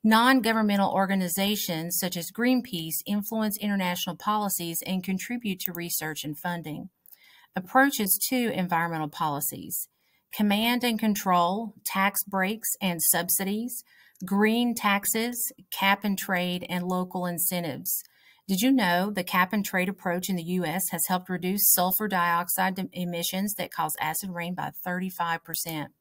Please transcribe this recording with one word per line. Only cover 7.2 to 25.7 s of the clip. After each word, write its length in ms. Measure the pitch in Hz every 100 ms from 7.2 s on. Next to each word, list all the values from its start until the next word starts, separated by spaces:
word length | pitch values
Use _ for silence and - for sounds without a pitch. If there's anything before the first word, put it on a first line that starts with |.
| _ - _ -
Approaches 640 | 185 262 277 277 202 - -
to 220 | 254 233
environmental 580 | - 175 165 170 165 151
policies. 760 | - 160 143 - - 80 - - _ _ _ _
Command 500 | - 208 202 226 240
and 140 | 247 220
control, 760 | 220 208 196 175 170 202 226 - -
tax 380 | 196 196 196
breaks 460 | - 196 185 220 - -
and 180 | 190 170
subsidies, 800 | 165 170 175 - 190 208 240 - - _ - _ 185
green 480 | 196 214 226 240
taxes, 760 | 226 208 202 202 226 233 247 - - -
cap 340 | - 196 202
and 140 | 208 190
trade, 480 | - 185 180 180 -
and 200 | 180 175
local 380 | 185 180 185 180
incentives. 760 | 170 - 180 170 135 180 - - _ _ _ -
Did 140 | 190
you 100 | 247
know 400 | 269 185 175 202
the 120 | 208
cap 300 | 185 185 185
and 100 | 214
trade 240 | 202 190 180
approach 420 | 190 185 175 180
in 60 | 180
the 80 |
U 220 | 165 185 170
S 240 | 175 -
has 160 | 170 -
helped 220 | 185 180
reduce 420 | 180 180 202 -
sulfur 360 | - 180 185 214
dioxide 720 | 185 175 170 175 - 185 185
em-, 100 | 185
emissions 640 | - 175 170 170 185 208
that 180 | - -
cause 240 | - 160 -
acid 320 | 156 160 196
rain 240 | 175 170 180
by 160 | 156 147
thirty-five 600 | 180 180 185 180 170 165
percent? 480 | - 160 -